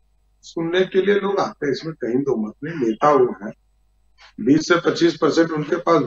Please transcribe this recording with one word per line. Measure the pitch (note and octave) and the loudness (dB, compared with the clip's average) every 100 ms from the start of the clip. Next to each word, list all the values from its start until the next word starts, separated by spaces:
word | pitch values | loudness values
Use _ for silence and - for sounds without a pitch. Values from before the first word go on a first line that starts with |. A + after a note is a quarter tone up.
| _ _ _ _ | _ _ _ _
सुनने | - - E3 F3+ | -14 -6 -2 0
के | F#3 F#3 F#3+ | 2 2 2
लिए | |
लोग | G3+ G3 G3 | 0 0 -2
आते | - - C#3+ | -4 -4 -4
हैं, | |
इसमें | C3 D#3 | -4 -6
कहीं | D#3 A#2 B2 | -8 -2 -2
दो | C#3+ A2+ G#2+ | 0 -2 -4
मत | - | -8
नहीं। | D3+ | -10
नेता | E3 A#2 A2 D3 | -4 -2 2 2
वो | C#3 B2 A2 | 4 2 0
हैं, | G#2 - _ _ _ _ _ _ - - | -12 -14 _ _ _ _ _ _ -20 -6
बीस | A2 D#3 D#3 | 2 2 4
से | E3+ D#3+ | 0 2
पच्चीस | C#3 E3+ D#3 | 2 0 2
परसेंट | D3+ C#3 E3 | 0 2 0
उनके | D#3 D3 - | 0 -4 -4
पास | - E3 | 2 2